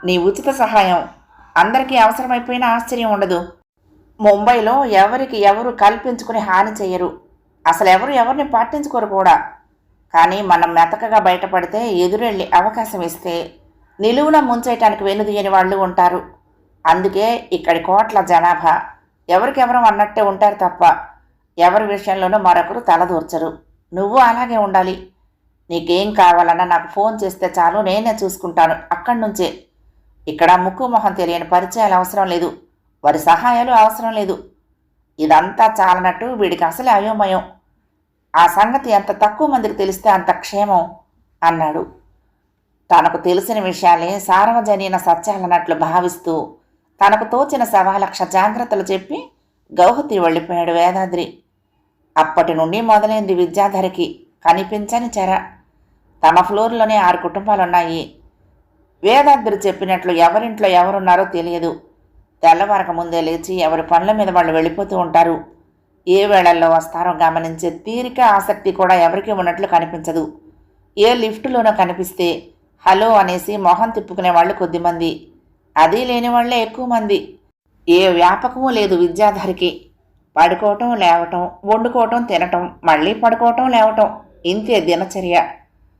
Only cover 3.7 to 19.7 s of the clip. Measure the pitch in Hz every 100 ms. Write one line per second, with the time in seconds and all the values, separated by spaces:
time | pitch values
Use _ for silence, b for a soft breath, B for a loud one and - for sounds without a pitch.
3.7 | _ _ _ _ - 208 202 208 247 214
4.7 | 262 269 196 196 254 262 226 202 202 240
5.7 | 233 208 233 262 240 - 220 208 185 214
6.7 | 214 190 180 180 - _ _ _ _ 165
7.7 | 175 185 185 254 269 233 269 285 233 233
8.7 | 294 285 247 214 190 190 - - - _
9.7 | _ _ _ _ 165 170 190 196 170 170
10.7 | 170 170 214 226 214 185 180 190 185 175
11.7 | 208 233 180 180 208 233 202 - 175 196
12.7 | 220 220 196 170 - 180 170 - - _
13.7 | _ _ - 214 254 302 311 262 240 247
14.7 | 226 220 214 196 202 208 208 196 190 185
15.7 | 196 185 180 180 180 - - _ _ _
16.7 | _ 160 175 190 190 220 240 - 180 160
17.7 | 165 165 196 220 214 180 170 175 170 165
18.7 | 147 - - _ _ - 180 247 277 247